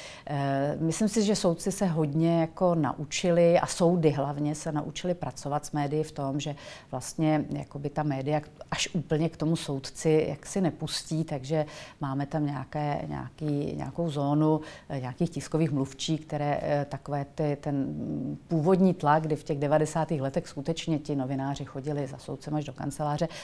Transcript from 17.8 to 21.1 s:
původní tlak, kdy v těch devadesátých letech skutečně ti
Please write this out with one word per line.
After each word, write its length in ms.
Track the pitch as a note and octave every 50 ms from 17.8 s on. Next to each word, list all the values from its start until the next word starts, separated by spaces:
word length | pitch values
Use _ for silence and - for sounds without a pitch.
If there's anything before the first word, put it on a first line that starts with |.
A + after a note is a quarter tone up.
| C3+ - D3+ D3+ - - D3+ D3 C3+ C#3+ D3 D3 - -
původní 460 | F3 D#3+ D3 F3 F#3+ F3 F#3+ F#3 F3
tlak, 280 | - - C#3+ D3 D#3 D#3+
kdy 140 | D3+ D3+
v 80 | D3 -
těch 140 | - D#3+ C#3
devadesátých 640 | C#3+ C#3+ D3+ D#3 D#3 D3+ - E3+ D#3 - E3+ C#3+
letech 280 | C3 C3+ C3+ F3 E3 -
skutečně 500 | - - C#3 - E3 - - - D#3+ D3
ti 180 | D#3 -